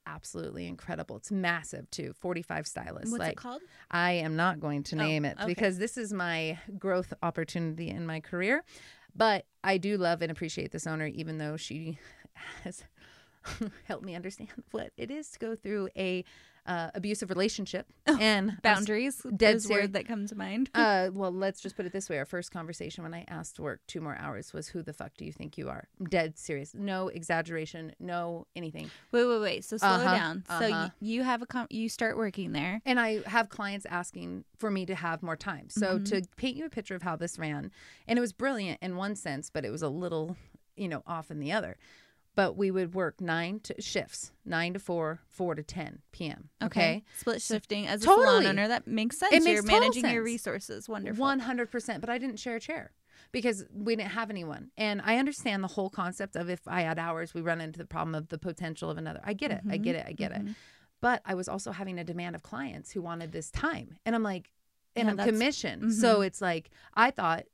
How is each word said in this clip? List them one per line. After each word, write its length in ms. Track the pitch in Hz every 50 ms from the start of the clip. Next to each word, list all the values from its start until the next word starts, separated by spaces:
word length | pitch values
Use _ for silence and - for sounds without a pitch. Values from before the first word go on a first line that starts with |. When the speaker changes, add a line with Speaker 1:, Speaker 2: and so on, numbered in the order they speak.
| -
Speaker 1:
absolutely 600 | 156 151 151 - - - 175 165 160 - - 87
incredible. 520 | 87 - 170 - - 170 160 - - - 104
It's 120 | - -
massive 600 | 208 190 185 175 170 170 156 - - - 123 -
too, 220 | - - 156 - -
forty-five 520 | - - 180 180 170 170 - 165 156 151
stylists. 460 | - - - - - - - - 220
Speaker 2:
What's 140 | 233 233 -
it 20 | 160
Speaker 1:
Like, 80 | - -
Speaker 2:
called? 240 | - 247 247 294 370 - - - - -
Speaker 1:
I 200 | - 175 175 180 180
am 240 | 175 160 160 160 160
not 240 | 170 185 180 151
going 220 | - 151 147 143 143
to 120 | - -
Speaker 2:
Oh, 40 | 156
Speaker 1:
name 260 | 151 156 156 156 147
it 100 | 143 - -
Speaker 2:
okay. 80 | 202
Speaker 1:
because 320 | - - - 220 196 185 180
this 200 | 202 233 - 254
is 160 | 226 202 208
my 440 | 190 180 175 170 165 160 156 160 165 - - 196 190
growth 340 | - 190 185 185 180 - - -
opportunity 680 | - 170 165 - 160 - - - 165 160 156 160 170 -
in 160 | - - 170 165
my 140 | 160 160
career. 420 | 156 - - 175 180 202 254 302 359 - - - - - - - - - -
But 320 | - 220 220 208 185 - _ _ _ -
I 140 | 190 190 190
do 180 | 170 202 208 202
love 240 | 180 170 170 165
and 100 | 170 165
appreciate 400 | 165 - 175 156 - - 156 -
this 140 | - 160 -
owner, 220 | 165 160 156 156 151
even 320 | - - 160 160 156 156
though 180 | 151 151 151 160
she 400 | - - - 151 165 160 156 139 - - - - - - _
<laughs> 280 | - - - - - -
has 200 | 175 180 - - - _ _ - - - - - _ _ _ -
<laughs> 200 | - - - 226 208 - - -
helped 200 | - 208 - -
me 100 | 196 170
understand 340 | 175 170 185 196 - 220 208 - - - _
what 200 | - 220 - - - -
it 120 | - 214
is 200 | 277 302 302 -
to 80 | - -
go 160 | - 226 226
through 340 | 220 - 196 214 208 190 185 - -
a, 260 | 190 185 180 180 180 - - - - - _ _ _
uh, 260 | - 180 170 165 160 -
abusive 360 | - 180 208 214 - 226 175
relationship 580 | 185 170 190 226 - - 196 - - 180 - - - _ -
Speaker 2:
Oh, 120 | - 311 247
Speaker 1:
and 320 | 214 220 214 202 190 214
I'm 40 | 202 -
s-, 40 |
Speaker 2:
boundaries 640 | - 226 208 190 208 202 214 214 247 277 262 - - - 214
Speaker 1:
dead 200 | 190 226 214 220
Speaker 2:
is 80 | 226 214
Speaker 1:
seri- 200 | 208 208 202 202
Speaker 2:
word 100 | 202 196
that 120 | 196 - -
comes 220 | 233 208 202 208
to 60 | 220
mind. 340 | 208 190 190 196 226 269 254
<laughs> 40 | -
Speaker 1:
Uh, 340 | 226 233 220 202 190 185 190
well, 200 | 185 196 196 185
let's 300 | 180 185 196 196 190 -
just 140 | - - -
put 100 | - 202 180
it 60 | -
this 160 | 196 190 -
way. 100 | 165 143
Our 60 | 135
first 260 | - - 175 175 -
conversation 520 | - 180 165 160 165 - - 151 147 - 170
when 100 | 160 165
I 120 | 170 175 -
asked 280 | 175 156 160 - -
to 80 | - 151
work 160 | 147 107 - _ -
two 140 | - 180
more 140 | 165 151 143 -
hours 360 | - 147 139 101 - - -
was, 140 | 151 156 -
"Who 160 | - 180 165
the 100 | - 147
fuck 200 | - - - - -
do 80 | -
you 60 | -
think 260 | 156 - - 151 - -
you 100 | - 135
are?" 180 | - - - - _ - 190 160
Dead 280 | 190 180 165 160 156 -
serious. 380 | - - 160 139 139 147 -
No 320 | - 202 202 190 185 185 190
exaggeration. 880 | - 170 165 - 175 165 165 165 170 160 160 156 - 170 160 160 - -
No 460 | - 180 175 175 175 170 170 165 - - -
anything. 360 | 185 170 160 156 160 156 156 - - - _
Speaker 2:
Wait, 140 | - 240 240
wait, 160 | 247 240 220
wait. 240 | 214 208 175 - -
So 120 | - 214 220
slow 100 | 214 196
Speaker 1:
Uh-huh, 240 | 190 180 - - 185
Speaker 2:
down. 280 | - 170 160 165 185 185 -
So 120 | 175 170
y-, 120 | 226 220
Speaker 1:
uh-huh. 180 | 165 165 160 180 - -
Speaker 2:
you 240 | 202 214 226 240 262
have 180 | 254 247 233
a 40 | 247 -
com-, 200 | - 254 233 -
you 180 | - 220 220 226
start 280 | - - 240 220 - -
working 340 | 226 202 185 - 190 170
there. 300 | 135 143 143 175 190 220 -
Speaker 1:
And 140 | 277 254 247
I 220 | 233 220 220 214 - -
have 220 | 190 233 226 220
clients 360 | - - 208 196 202 202 196 -
asking 560 | - 175 175 - - 180 175 175 180 185 - _ _ -
for 120 | - 214
me 160 | 202 190 185
to 100 | 170 185
have 280 | 156 165 170 165 160 -
more 140 | 170 160 156
time. 320 | - 202 175 139 - -
So 260 | - 214 208 190 185
Speaker 2:
Mm-hmm. 80 | 208 202
Speaker 1:
to 180 | 202 208 190 185 - _
paint 200 | - - 262 247 277
you 80 | 311
a 40 | 320
picture 240 | - 226 202 - 196
of 60 | 180
how 140 | 170 180 165
this 240 | 160 170 175 - -
ran, 320 | 165 151 151 143 139 190 - - - - - - - -
and 120 | 226 247
it 20 |
was 120 | 240 226 185
brilliant 460 | - 233 269 277 226 196 180 156 - -
in 120 | 185 180
one 200 | 180 190 202 208
sense, 340 | 202 - 170 143 135 156 -
but 160 | - 160 139
it 60 | 107
was 100 | 110 156
a 80 | 160 147
little, 460 | 131 165 180 175 165 160 160 170 180 - - - - - _ _ _
you 120 | - 202 180
know, 120 | 160 139 - -
off 240 | - 165 156 -
in 80 | 165 151
the 120 | 147 147
other. 260 | 175 220 185 87 95 - - - - - - _ _ _ _ _ -
But 200 | - 190 185 -
we 160 | 185 202 196
would 220 | 185 190 185 170 175
work 260 | 190 185 160 - -
nine 400 | 190 170 160 165 170 175 196 214
to, 200 | - - - -
shifts, 500 | - - - 202 - - - - - - - _ -
nine 260 | - 175 165 170 170 180
to 60 | 196
four, 400 | - - 175 170 160 156 160 165 - _
four 280 | - - 185 175 160
to 80 | 156 151
ten 360 | - - 185 156 - - - - _ -
P 160 | - 180 151
M. 200 | - - - 151 _ - -
Speaker 2:
Okay. 20 | - - 214
Speaker 1:
Okay? 240 | 175 165 160 202 - - - -
Speaker 2:
Split 240 | - - 233 -
Speaker 1:
So 140 | - - 226
Speaker 2:
shifting. 300 | 214 - - 208 202 208
As 160 | - - 214
a 40 | 214
Speaker 1:
Totally. 220 | 285 392 427 523 539
Speaker 2:
salon 180 | 508 440 -
owner, 220 | - 285 196 202 214
that 180 | 240 - - -
makes 300 | 226 220 220 240 - -
sense. 160 | 349 381 -
Speaker 1:
It 100 | 339 320
Speaker 2:
You're 120 | 339 403
Speaker 1:
makes 100 | 427 285
total 140 | 208 - 440
Speaker 2:
managing 220 | 480 523 494 247 -
your 180 | 247 240 233 220
Speaker 1:
sense. 20 |
Speaker 2:
resources. 640 | 226 233 233 - 214 - 196 - - - - - -
Wonderful. 340 | 220 208 196 202 214 214
Speaker 1:
One 180 | 269 277 277 269
hundred 300 | 240 240 262 240 240 226
percent. 300 | - 240 - - 220 151
But 100 | 175 233
I 80 | 240 254
didn't 220 | 240 269 220 208
share 160 | - 247 233
a 40 | 226
chair 300 | - - 320 320 - - _ _ _ _ _ - - - -
because 320 | 254 214 247 226 196 - - -
we 240 | 202 208 220 226 220
didn't 140 | 208 196
have 180 | 185 220 226 208
anyone. 420 | 214 190 170 156 147 - - - - -
And 240 | 220 214 208 202 -
I 140 | 202 226 240
understand 480 | 269 277 285 - - 247 202 196 190
the 20 | 185
whole 200 | - - 190 190
concept 480 | - - 185 175 185 - 202 196 - -
of 120 | 175 175
if 160 | 180 175 -
I 180 | - - 180 170
add 140 | 160 165 160
hours, 360 | 165 170 165 160 170 165 -
we 80 | 170
run 180 | 165 170 165 165
into 180 | 160 156 160 165
the 80 | 175
problem 300 | - - 165 165 160 160
of 140 | 156 156 160
the 80 | - 156
potential 520 | - 190 165 - 175 160 160 - - 165
of 80 | 160 165
another. 220 | 160 160 160 - -
I 80 | 202 214
get 180 | 196 302 285
it. 100 | 214 196 185 208
I 60 | 196
Speaker 2:
Mm-hmm. 100 | 202 208
Speaker 1:
get 120 | - -
it. 100 | - - -
I 40 | 156
get 180 | - - -
it. 60 | - -
Speaker 2:
Mm-hmm. 140 | 202 202 214 - - - - - _ _ _ _
Speaker 1:
But 200 | - 240 247 - -
I 80 | - 190
was 160 | 180 185 -
also 220 | - 196 - 226 196
having 260 | 175 196 190 180 175
a 60 | 170
demand 300 | 165 170 175 175 175 175 170
of 60 | -
clients 480 | - - 233 277 269 202 - - -
who 100 | - 202
wanted 320 | 170 170 170 170 165 160 165
this 180 | 165 160 -
time. 460 | - - - 311 330 - - - - - -
And 100 | 226 226
I'm 80 | 233 220
like, 300 | 208 190 180 - - _ _ _ _ _ _ _ _ -
and 120 | 226 220 214
Speaker 2:
Yeah, 40 |
Speaker 1:
I'm 60 | 208 196
Speaker 2:
that's 120 | 202 240
Speaker 1:
commissioned. 640 | 220 214 240 285 302 - - 175 107 - - 226 220
So 200 | 208 226 233 220
Speaker 2:
mm-hmm. 80 | 208 196
Speaker 1:
it's 180 | 190 - -
like, 280 | 202 180 170 165 160 - - - - - -
I 180 | - 226 262
thought 340 | 277 - 196 165 165 170 - -